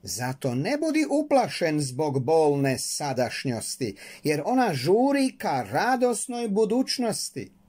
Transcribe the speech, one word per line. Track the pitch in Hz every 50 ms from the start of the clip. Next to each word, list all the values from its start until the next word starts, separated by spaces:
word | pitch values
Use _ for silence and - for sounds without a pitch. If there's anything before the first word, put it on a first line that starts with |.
| -
Zato | 101 87 104 127 127 131 - - 135 120
ne | 127 147 202 285
budi | 294 330 320 285 311 311 294
uplašen | 285 294 302 302 294 269 226 156 - - 175 160 151 151
zbog | 147 131 127 127 156 151 131 135 120
bolne | 131 160 160 156 147 143 143 139 131 131 117
sadašnjosti, | - - - - 156 143 135 117 123 110 - - - 135 120 110 - - - - 131 110 98 - - - - - _
jer | 147 151 151 147
ona | 190 247 262 254 220 160
žuri | 127 120 160 190 226 254 277 277 277 269 262 -
ka | - - 196 151 131 117 95
radosnoj | 110 151 196 240 262 247 254 247 240 - - - 240 240 240
budućnosti. | 226 196 208 226 190 220 254 262 285 - - 240 226 165 - - - - 135 101 - _ _ _